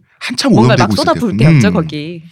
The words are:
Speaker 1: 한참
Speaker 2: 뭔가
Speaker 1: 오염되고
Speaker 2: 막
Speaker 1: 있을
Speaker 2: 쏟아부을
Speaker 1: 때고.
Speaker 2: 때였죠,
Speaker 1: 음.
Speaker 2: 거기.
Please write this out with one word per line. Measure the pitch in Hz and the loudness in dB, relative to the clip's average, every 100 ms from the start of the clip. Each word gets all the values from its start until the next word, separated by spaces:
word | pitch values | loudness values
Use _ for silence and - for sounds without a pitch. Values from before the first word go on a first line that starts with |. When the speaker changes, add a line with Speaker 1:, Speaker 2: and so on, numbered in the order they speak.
| _ _ | _ _
Speaker 1:
한참 | - 247 - | -12 -6 0
Speaker 2:
뭔가 | 165 123 | 2 2
Speaker 1:
오염되고 | 202 - | 2 0
Speaker 2:
막 | |
Speaker 1:
있을 | 151 | -2
Speaker 2:
쏟아부을 | 330 311 226 104 | -2 -2 -2 0
Speaker 1:
때고. | 151 | 4
Speaker 2:
때였죠, | 151 202 | 4 2
Speaker 1:
음. | |
Speaker 2:
거기. | 180 160 151 151 175 165 | 0 -4 -6 -12 -14 -20